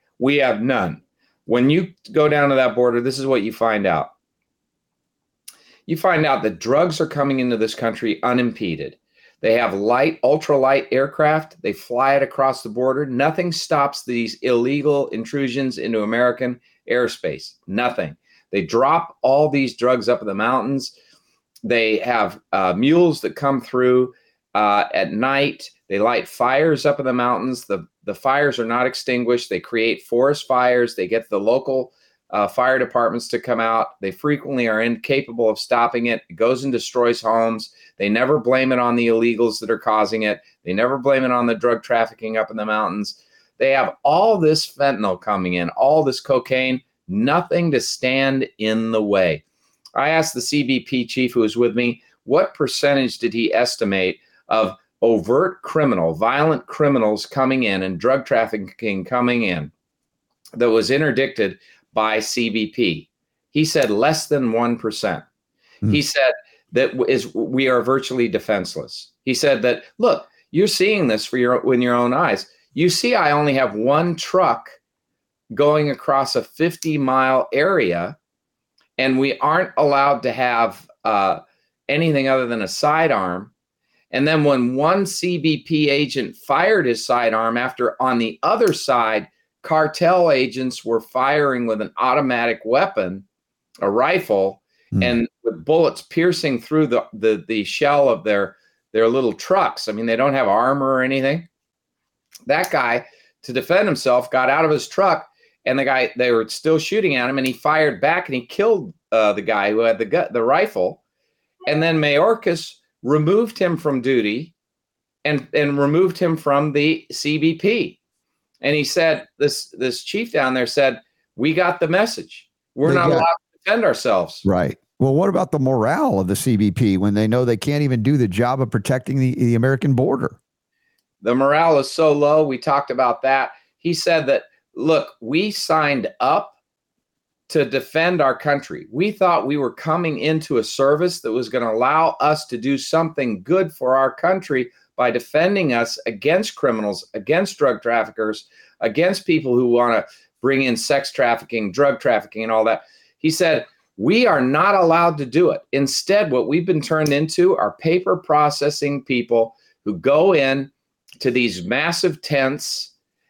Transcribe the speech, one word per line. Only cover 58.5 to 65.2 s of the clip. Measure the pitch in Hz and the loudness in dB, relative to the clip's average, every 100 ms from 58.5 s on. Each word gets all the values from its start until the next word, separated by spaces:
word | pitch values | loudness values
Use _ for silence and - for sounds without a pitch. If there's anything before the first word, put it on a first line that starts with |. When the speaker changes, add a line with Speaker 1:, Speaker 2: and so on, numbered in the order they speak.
| 110 95 - 113 98 87 | -4 -10 -8 -6 -6 -4
Speaker 1:
coming | 123 123 120 | -2 0 0
in | 104 85 73 - _ _ _ _ _ _ _ | -2 -4 -8 -14 _ _ _ _ _ _ _
that | 113 120 | -2 2
was | 113 107 | 2 2
interdicted | 139 151 120 135 - 101 - _ _ _ | 0 0 0 -2 -2 -4 -4 _ _ _
by | 110 110 110 | -2 0 0
C | 107 - 113 | -2 -2 -2
B | 110 107 | -2 -4
P? | - 104 78 - _ _ _ _ | 0 -2 -2 -8 _ _ _ _
He | 147 156 | -2 0
said | 156 123 | 0 0
less | 104 139 156 - | 2 0 0 -2
than | 143 123 | -2 0
one | 113 117 117 | 0 0 -2
percent. | 113 107 104 82 | -4 -4 -4 -6